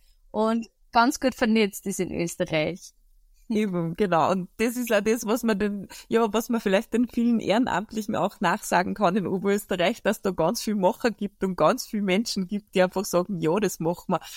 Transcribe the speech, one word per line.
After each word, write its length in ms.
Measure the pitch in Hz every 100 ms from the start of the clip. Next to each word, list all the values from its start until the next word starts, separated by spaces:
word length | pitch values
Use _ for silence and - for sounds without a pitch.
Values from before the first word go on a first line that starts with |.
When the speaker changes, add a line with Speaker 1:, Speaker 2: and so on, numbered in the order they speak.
| _ _ _
Speaker 1:
und 360 | - 220 233 226 _ _
ganz 280 | 240 233 -
gut 120 | 269
vernetzt 520 | 233 240 220 208 - -
ist 160 | 190
in 100 | 180
Österreich. 840 | - 170 - 175 160 156 180 - _ _ _ _ _ -
Speaker 2:
Eben, 480 | 214 214 175 165 165
genau. 360 | 208 170 139
Und 180 | 190 180 -
das 180 | 226 240
ist 160 | 240
auch 100 | 208
das, 240 | 208 226 214
was 180 | 240
man 160 | 226 214
den, 280 | 208 202 190 - -
ja, 160 | 226 226
was 160 | 208 -
man 100 | 233
vielleicht 340 | 214 190 -
den 140 | 226 247
vielen 320 | - 233 233
Ehrenamtlichen 760 | - 202 254 170 214 220 208 208
auch 240 | 185 -
nachsagen 540 | 180 190 - 175 185 190
kann 200 | 202 190
in 120 | 175
Oberösterreich, 720 | 190 190 202 - 185 175 233
dass 180 | - 208
da 100 | 202
ganz 300 | 180 160 233
viel 140 | - 208
Macher 360 | 180 170 247
gibt 320 | 202 202 -
und 120 | 190 180
ganz 300 | 156 - -
viele 180 | 214
Menschen 440 | 202 185 233 - 185
gibt, 280 | 208 - 196
die 60 |
einfach 240 | 185 190 202
sagen, 340 | 175 180 190
ja, 180 | 160 180
das 200 | 202 -
machen 340 | 160 175 -
wir. 60 | 180 -